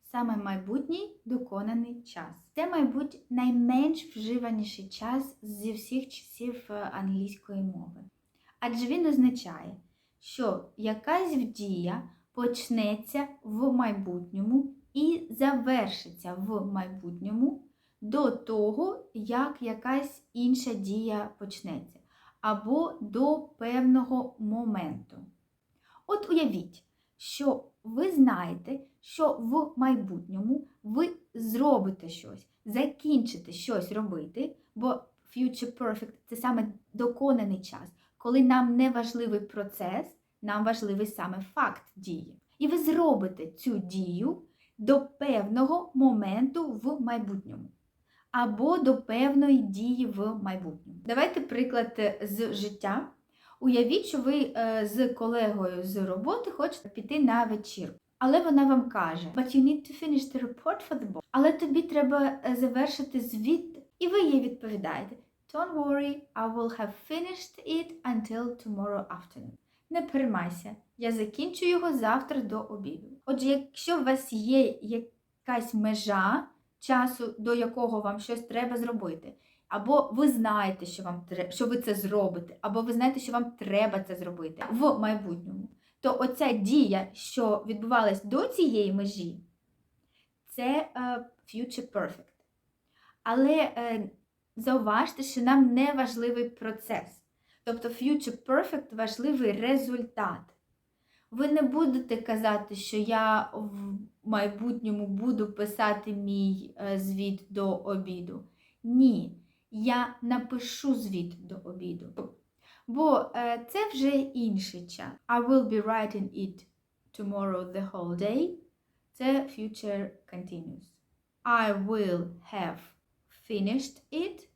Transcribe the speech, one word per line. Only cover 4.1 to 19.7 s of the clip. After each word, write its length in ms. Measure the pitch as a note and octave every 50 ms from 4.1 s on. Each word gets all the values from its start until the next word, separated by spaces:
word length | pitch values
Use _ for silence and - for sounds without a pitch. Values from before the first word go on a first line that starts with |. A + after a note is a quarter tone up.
| -
вживаніший 720 | A3+ G#3+ A3 A#3+ B3 A#3+ A#3 A3+ G#3+ G#3 G#3 - - F#3+ F#3+
час 500 | - - G#3+ A3+ B3 C4+ C4+ - - _ -
зі 300 | G#3+ G#3 G3+ G#3 A3+ A3
всіх 360 | A3 - - B3+ C4 C4+ -
часів, 580 | - - - - - - A#3+ A#3+ A#3+ A#3+ - -
е, 40 | G#3
англійської 880 | G#3 G3+ - - G3 F#3+ F#3+ F#3+ F#3+ G3 G3+ G3+ - _ - G3+ G3 G3
мови. 420 | F#3+ F#3 E3+ E3+ F3 E3+ - - - _ _ _ _ _ _ _ _ _ _
Адже 260 | - A#3+ A#3 A#3 B3
він 200 | A#3+ C#4+ F4 E4+
означає, 680 | D#4 C#4+ B3+ B3+ B3 A#3+ - - F3+ E3 D#3 D#3+ F3 F#3+ - _ _ _ _ _ _ _ _
що 460 | _ - - - B3 G#3+ F3+ F3 - - _
якась 600 | - G#3+ A3 G#3+ G#3+ - - D#4+ F4+ F#4 F4 D#4
дія 720 | C4 A#3 A3 - - G#3 G3+ F#3+ F3 F3 F3 F#3 - - - - _ _ _ _
почнеться 960 | - A#3+ A#3+ A#3+ - - - A#3+ A3+ G#3+ G#3 G#3+ G#3 - - - C#4+ C#4 C#4 - - _
в 300 | A3 G#3+ A3 B3+ C4+ B3
майбутньому 1000 | B3 B3 A3+ G3+ G3 F#3+ F#3 F3 F3+ F3 F3 - G3 G3 A3 B3 C#4 C#4 C#4 - - _ _ _
і 320 | C#4 D4+ D#4+ E4+ - - -
завершиться 1040 | - - C#4 C#4 C#4 B3+ A3+ C4 C4 B3+ G#3 G3 - - - E3+ - - - F3+ F3+
в 320 | F#3 F#3+ G#3 A3 G#3 G3
майбутньому 960 | G3 G3 G3 F#3 F#3 F#3+ F#3+ F3 F3 F3 F3 F#3 G3 G#3+ A3+ B3+ D4+ C#4+ - - _ _ _ _ _ _ _
до 300 | - G#3 A3+ C#4+ D4 A#3+
того, 760 | - - - - A3 G#3+ G#3 G#3 G#3+ A#3 E4 F#4+ - - - - _
як 480 | A3 G#3 A3 A#3 B3 C4+ D4 D4 - B3+
якась 600 | A3+